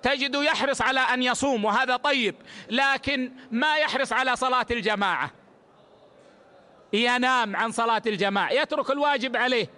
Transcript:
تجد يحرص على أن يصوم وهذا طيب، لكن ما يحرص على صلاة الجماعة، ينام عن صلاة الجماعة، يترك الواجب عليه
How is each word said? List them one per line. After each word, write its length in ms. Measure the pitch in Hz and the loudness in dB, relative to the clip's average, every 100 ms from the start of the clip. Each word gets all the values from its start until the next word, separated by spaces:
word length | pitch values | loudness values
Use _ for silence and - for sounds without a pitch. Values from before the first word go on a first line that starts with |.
تجد 340 | 240 277 277 277 | 0 0 -2 0
يحرص 460 | 294 254 269 269 | 0 0 0 0
على 180 | 240 269 | 0 2
أن 240 | 254 247 | 0 0
يصوم 420 | 254 240 277 247 208 | 0 0 0 0 0
وهذا 320 | 208 254 247 | 0 0 0
طيب، 380 | 285 277 220 - - - - | 0 0 0 -4 -16 -20 -6
لكن 600 | 233 277 269 - 277 254 - - | 0 2 0 -2 -2 -4 -8 -8
ما 260 | 226 302 302 | -2 2 2
يحرص 360 | 302 262 254 | 0 -2 -2
على 220 | 233 262 240 | 0 0 0
صلاة 300 | 254 254 226 | 0 0 0
الجماعة، 600 | 240 202 208 196 160 143 - - - _ - - - - - - - - - - - - | -2 -2 0 0 0 -4 -8 -20 -20 _ -20 -20 -20 -20 -20 -20 -20 -20 -20 -20 -20 -4
ينام 640 | 202 240 247 254 254 220 180 | 0 2 2 2 2 0 -2
عن 160 | 226 | -2
صلاة 300 | 220 233 226 220 | 0 0 0 -2
الجماعة، 460 | 202 202 196 165 | 0 0 0 0
يترك 400 | 240 302 302 262 | 0 0 -2 -2
الواجب 460 | 285 294 277 254 240 | 0 2 0 0 0
عليه 300 | 247 247 185 | 0 0 -2